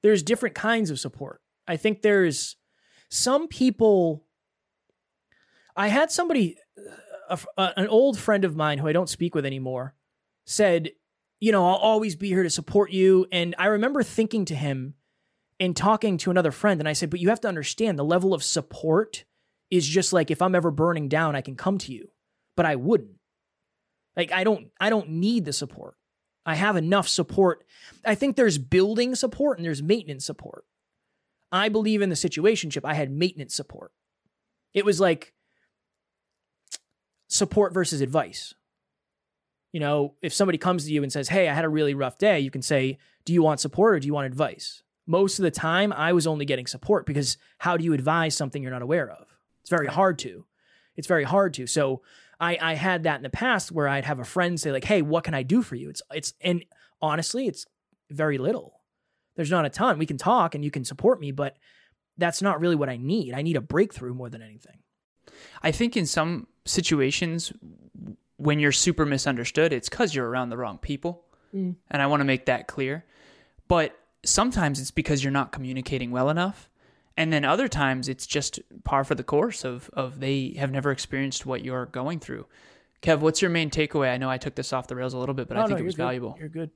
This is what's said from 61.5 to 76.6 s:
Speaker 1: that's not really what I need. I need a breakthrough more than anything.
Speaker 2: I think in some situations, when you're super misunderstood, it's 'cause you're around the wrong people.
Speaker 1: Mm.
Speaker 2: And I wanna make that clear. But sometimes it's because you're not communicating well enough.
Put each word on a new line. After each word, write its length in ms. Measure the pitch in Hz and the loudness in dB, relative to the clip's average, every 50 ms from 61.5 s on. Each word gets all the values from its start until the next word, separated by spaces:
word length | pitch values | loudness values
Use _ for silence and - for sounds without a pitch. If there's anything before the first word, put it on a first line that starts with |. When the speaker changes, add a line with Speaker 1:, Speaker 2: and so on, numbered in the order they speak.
| - _ _ _ _ _ _ _ _ _ _ _ _ | -6 _ _ _ _ _ _ _ _ _ _ _ _
Speaker 1:
that's 260 | - 180 170 170 - 190 | -2 -2 0 0 0 0
not 160 | 202 180 151 | 0 0 2
really 160 | 165 175 170 | 2 2 2
what 140 | 147 143 135 | 2 0 -2
I 80 | 127 | -4
need. 360 | 120 123 139 185 226 160 127 120 | -6 -4 -2 -2 -2 -2 -4 -6
I 80 | 135 | -4
need 140 | 147 165 165 | -2 0 -2
a 60 | 135 | -2
breakthrough 520 | 120 - 147 160 208 214 - - 127 123 123 | -2 0 2 2 2 2 0 -12 -10 -10 -10
more 160 | 127 127 120 | -10 -10 -12
than 140 | - 110 113 | -14 -16 -18
anything. 400 | 110 107 107 _ - - _ _ _ _ _ _ _ _ _ _ - _ - - - - - - | -20 -20 -20 _ -20 -20 _ _ _ _ _ _ _ _ _ _ -20 _ -20 -20 -20 -18 -4 -2
Speaker 2:
I 80 | 160 | -2
think 260 | 156 - 233 240 240 | 0 0 0 0 0
in 80 | 226 175 | 0 -2
some 400 | 147 - 170 156 165 175 135 - _ _ _ _ | 0 0 0 0 0 -2 -6 -8 _ _ _ _
situations, 840 | - - - 175 - 165 147 131 135 143 - 180 165 160 165 165 - - - - 78 - _ _ - _ - - - 104 _ _ _ _ | -2 -2 -2 0 2 2 2 2 0 0 -2 -2 -2 -4 -6 -8 -10 -12 -16 -20 -20 -20 _ _ -20 _ -18 -16 -16 -16 _ _ _ _
when 220 | - 143 147 151 151 | -4 0 0 2 2
you're 120 | 147 143 | 2 2
super 340 | 135 - - 180 165 - 156 | 2 2 2 2 2 2 0
misunderstood, 680 | 147 143 131 - 147 131 120 120 - - - 156 165 147 | 0 0 -2 -2 -2 -2 -2 -6 -2 2 2 2 2 2
it's 160 | 123 - - | -2 -4 -8
'cause 240 | - - 240 185 151 | -2 -2 -2 -2 0
you're 160 | 135 123 117 | -2 -4 -2
around 200 | 120 127 127 120 | -2 -4 -4 -4
the 80 | 113 | -6
wrong 200 | 120 127 107 98 | -8 -8 -8 -8
people. 480 | - - - 147 135 - 170 175 175 _ _ _ _ _ _ - | -10 -8 -8 -8 -4 -4 -6 -6 -8 _ _ _ _ _ _ -6
Speaker 1:
Mm. 220 | 196 190 180 180 - _ _ | -6 -4 -4 -6 -10 _ _
Speaker 2:
And 120 | - 143 | -2 0
I 60 | 139 | 2
wanna 180 | 143 147 147 143 | 2 2 2 2
make 200 | 139 135 127 - | 2 0 0 2
that 220 | - 127 120 - | 0 -2 0 -2
clear. 380 | - - - 135 131 143 165 - _ _ _ _ - _ _ _ _ _ _ _ | -8 -6 -6 -4 -4 -4 -8 -10 _ _ _ _ -20 _ _ _ _ _ _ _
But 320 | _ 180 170 156 147 - _ _ _ _ _ - | _ 2 2 2 0 -4 _ _ _ _ _ -2
sometimes 560 | - - - 214 254 240 208 175 147 139 131 | 0 2 2 2 2 0 0 0 0 0 -2
it's 120 | 131 - | -6 -4
because 320 | - - 156 - 151 139 135 | -4 -4 0 0 0 0 0
you're 80 | 139 | 0
not 200 | 135 143 131 - | 0 0 -2 -2
communicating 600 | - - 131 127 131 131 123 - 143 131 123 120 | -6 -10 -8 -8 -8 -8 -6 -4 -4 -4 -4 -4
well 180 | 123 127 127 143 | -2 0 0 2
enough. 400 | 151 170 180 190 202 - | 2 0 0 -2 -4 -8